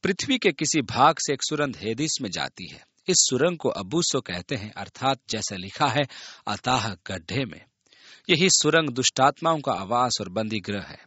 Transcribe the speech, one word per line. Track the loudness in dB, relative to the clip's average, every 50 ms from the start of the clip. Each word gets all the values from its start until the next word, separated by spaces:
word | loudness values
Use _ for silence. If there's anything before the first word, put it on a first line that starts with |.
पृथ्वी | 0 0 0 0 0 -2 -2 2
के | 2 0
किसी | 2 2 -2 0 0 0
भाग | 0 0 2 6 6 6 6 2
से | -2 -4
एक | -2 -4
सुरंग | -2 -4 -2 -2 -2 -4 -4
हेदिस | -6 -6 -6 -4 -2 -2 -4 -4 -4
में | -6 -6
जाती | -4 -4 -6 -6 _ -12 -16 -14
है। | -16 -20 _ _ _ _ _ 2
इस | 4 4 4 4
सुरंग | 4 4 2 2 2 0
को | -2 -2
अबूसो | -2 -2 -6 -4 -2 -2 0 0 -2 -2
कहते | -4 -4 -8 -8 -6 -6 -8
हैं, | -8 -8 -10
अर्थात | -10 -12 -12 -12 _ -2 0 0 0 0 _ -6
जैसा | -6 -4 -4 -6 -6
लिखा | -8 -10 -10 -2 0 0
है, | 2 2 0 0 -2 -6 -18 -18 -18 -20 -12 _
अथाह | -6 -6 -4 0 0 0 2 0 -2 -6
गड्ढे | -8 _ -10 -10 -10 -8 -6 -4 -4 -4
में। | -4 -8 -16 -20 _ _ _ _ _ _ _ _ -20 -20 -16 _ 2
यही | 4 4 6 4
सुरंग | 4 4 4 4 4 4 2 2
दुष्टात्माओं | -2 0 0 0 _ 4 4 4 4 2 0 0 0 2
का | 0 -2
आवास | -2 -2 -2 0 2 2 2 2 0 -4
और | -6 -4
बंदी | -4 -4 -2 -2 -4 -4
गृह | -4 -4 -6 -6
है। | -6 -10 -16 -20 -20